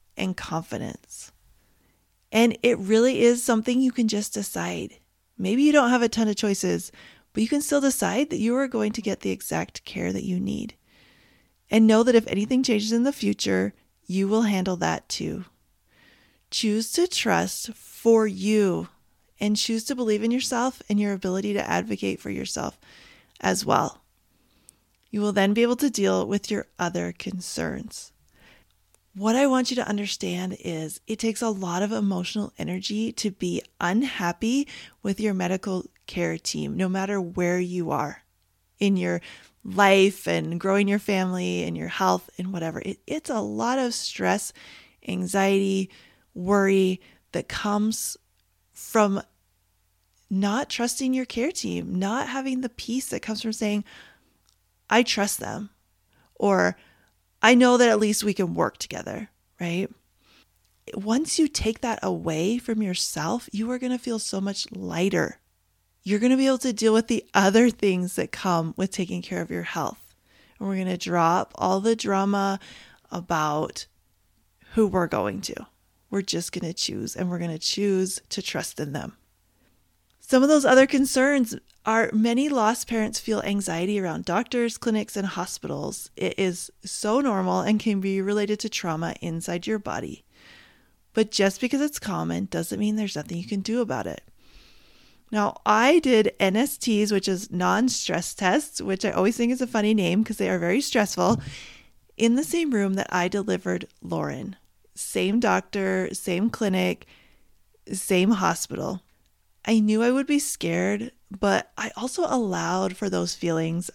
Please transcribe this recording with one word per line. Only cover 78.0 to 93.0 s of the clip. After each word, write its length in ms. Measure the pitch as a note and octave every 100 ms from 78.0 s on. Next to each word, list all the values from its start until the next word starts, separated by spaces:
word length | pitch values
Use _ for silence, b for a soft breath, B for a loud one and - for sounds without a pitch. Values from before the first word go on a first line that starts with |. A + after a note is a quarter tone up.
| F#3 - -
to 120 | -
trust 380 | - D#3 - -
in 140 | D3
them. 240 | C#3 - - _ _ _ _ _ _ _ _ _ _
Some 200 | - B3+
of 60 | C#4
those 160 | D4+
other 240 | C4+ C4 C4+
concerns 680 | C#4 C4+ C4+ C4+ C#4+ A3+ - - _ -
are 240 | A3 A3+
many 340 | G#3+ A3+ A#3 D4
lost 400 | C#4 G#3+ A#3+ -
parents 320 | A3+ G#3+ A3
feel 220 | - G#3+
anxiety 580 | - G3+ F#3+ E3 F3+ G#3
around 240 | F#3 D#3
doctors, 540 | F#3 F3 A#3+ B3 A#3 -
clinics, 400 | - G#3+ G#3 -
and 100 | G3
hospitals. 840 | F#3 F3+ - - C#3+ C#3+ - - -
It 240 | F#3 -
is 320 | F#3+ F3 - - F#3+
so 340 | - G#3+ A#3+
normal 400 | C#4 G3 F#3 F#3
and 180 | F3+ G#3+
can 220 | A3+ G3+
be 220 | F#3+ F#3+
related 380 | F#3+ G#3 G#3 G#3+
to 80 | A3
trauma 460 | - F3 D#3+ E3 -
inside 480 | F3 E3 F3 F3 F3
your 120 | A3
body. 440 | G#3 E2 D2+ - _ b b b b b b b _
But 180 | - A3
just 280 | - G3 F#3+
because 220 | B3 C#4
it's 180 | D4 D4
common 460 | - E3+ E3 E3+ F#3+
doesn't 340 | E3+ E3 G3
mean 160 | G#3
there's 220 | G#3+